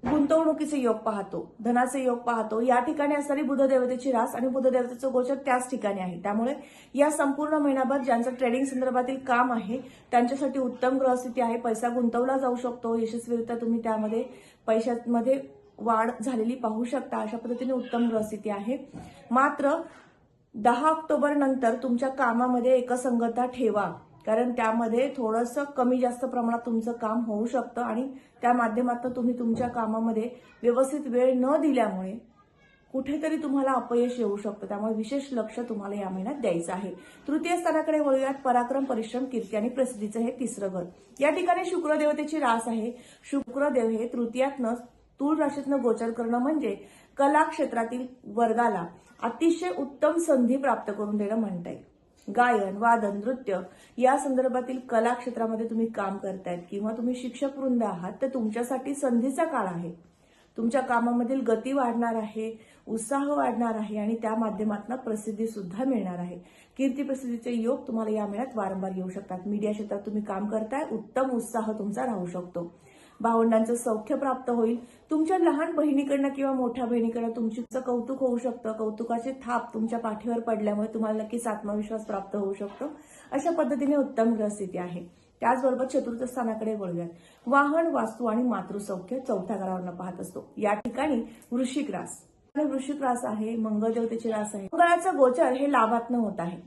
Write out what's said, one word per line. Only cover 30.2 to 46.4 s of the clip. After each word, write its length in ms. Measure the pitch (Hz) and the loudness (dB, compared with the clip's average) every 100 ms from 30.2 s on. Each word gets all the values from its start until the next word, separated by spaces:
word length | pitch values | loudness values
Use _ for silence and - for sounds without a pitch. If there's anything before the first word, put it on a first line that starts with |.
| 233 - - - | -2 -8 -20 0
व्यवस्थित 440 | 233 240 269 294 269 | 2 4 2 0 0
वेळ 240 | 240 254 254 | 4 4 4
न 200 | 254 302 | 4 4
दिल्यामुळे 500 | 302 247 214 185 190 226 - _ _ _ _ _ _ | 4 4 2 0 -6 -8 -14 _ _ _ _ _ _
कुठेतरी 440 | 262 269 294 311 311 | -6 -2 -2 0 -2
तुम्हाला 280 | 302 277 269 | 0 2 2
अपयश 480 | 262 - 240 247 247 | 2 2 2 2 0
येऊ 160 | 214 202 | -2 -2
शकतं. 300 | 208 202 196 | -6 -8 -8
त्यामुळे 260 | 202 214 | -4 -2
विशेष 380 | 214 220 277 277 | -2 -2 -4 -2
लक्ष 280 | 247 214 - 233 | -4 -4 -6 -6
तुम्हाला 260 | 208 196 202 | -6 -6 -6
या 140 | 190 | -4
महिन्यात 320 | 185 196 285 | -4 -6 -2
द्यायचं 320 | 226 170 170 | 0 0 -2
आहे. 180 | 185 196 - - - - | -4 -6 -10 -16 -14 -4
तृतीय 280 | 302 339 349 | -2 0 0
स्थानाकडे 420 | 349 311 320 311 | 2 0 2 2
वळूयात. 440 | 285 269 269 269 262 | 4 2 2 -2 2
पराक्रम, 380 | 240 240 269 | 2 2 0
परिश्रम, 420 | 269 233 220 247 269 | 0 -2 -2 -4 -4
कीर्ती 320 | 233 190 214 | -4 -2 -2
आणि 120 | 226 | -2
प्रसिद्धीचं 500 | 254 254 208 208 226 | 0 -2 -2 -6 -2
हे 120 | 233 254 | -4 -2
तिसरं 340 | 240 - 196 | -6 -4 -4
घर. 100 | 185 175 - - - | -4 -8 -12 -20 0
या 100 | 285 | 2
ठिकाणी 360 | 320 349 359 349 | 2 2 2 2
शुक्र 320 | 349 302 302 | -2 0 2
देवतेची 420 | - - 294 311 | 2 0 -2 0
रास 280 | 262 226 233 | 2 2 0
आहे. 240 | 226 226 240 - - - | -4 -4 -8 -18 -20 -6
शुक्रदेव 580 | 277 269 254 294 254 226 | -4 -4 0 2 2 2
हे 180 | 220 233 | 0 -2
तृतीयातनं 600 | 247 226 247 269 277 233 240 - _ _ _ | -2 -4 0 -2 0 -2 -2 -8 _ _ _
तूळ 180 | 277 311 | 0 2
राशीतनं 460 | 294 277 262 277 | 0 -2 -2 0
गोचर 280 | 240 220 226 | 2 0 -2
करणं 280 | 226 226 | -4 -2
म्हणजे 380 | 240 | 0